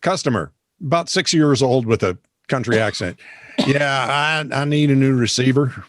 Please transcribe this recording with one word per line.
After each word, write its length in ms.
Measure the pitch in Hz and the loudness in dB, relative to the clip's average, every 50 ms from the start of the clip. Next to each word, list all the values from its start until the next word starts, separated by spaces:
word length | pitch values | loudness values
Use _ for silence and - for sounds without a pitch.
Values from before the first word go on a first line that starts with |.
Customer, 500 | - 170 190 180 - 147 127 104 80 71 _ _ _ _ _ _ 202 | -2 -2 -4 -2 -2 -2 -2 -2 -4 -4 _ _ _ _ _ _ -6
about 240 | 143 139 165 143 - | -2 -2 -2 -2 -2
six 240 | - 185 180 - | -2 -2 -2 0
years 300 | - 165 156 147 143 123 | 2 2 4 4 4 2
old 240 | 135 131 120 131 123 | 2 2 2 0 2
with 160 | 110 117 104 | 0 0 0
a 160 | - 98 90 90 _ _ _ _ _ _ | 0 -2 -2 -4 _ _ _ _ _ _
country 300 | - 135 120 110 117 110 | -4 -4 -2 0 0 0
accent. 400 | 110 104 104 - 107 90 87 _ - - - - - - - - - | 0 0 -2 -4 -6 -8 -8 _ -18 -20 -20 -20 -20 -20 -6 -4 0
Yeah, 800 | - 135 143 143 143 139 139 127 117 135 143 147 151 156 156 156 139 | 0 2 0 0 0 0 -2 -2 -2 -2 0 0 0 -2 -2 -4 -4
I, 100 | - 135 | -4 -4
I 20 | 139 | -2
need 260 | 143 147 147 151 147 | 0 0 2 2 2
a 60 | 139 | 4
new 180 | 135 135 135 135 | 4 4 2 2
receiver. 720 | 127 120 107 - - 127 131 131 131 143 131 - - 98 | 2 0 0 0 0 0 2 2 2 0 0 -2 -8 -16